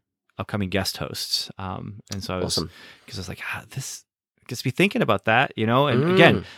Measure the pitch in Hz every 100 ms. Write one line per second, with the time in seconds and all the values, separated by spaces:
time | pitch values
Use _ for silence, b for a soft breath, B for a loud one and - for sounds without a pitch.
0 | _ _ _ - 98 104 95 98 92 -
1 | 71 - - - - - 95 92 87 104
2 | - 101 95 92 90 - 80 b b b
3 | b 101 87 - - - 104 - - -
4 | _ _ _ _ - 123 135 - 190 240
5 | 143 101 - 113 139 - 110 123 143 123
6 | 156 185 170 98 -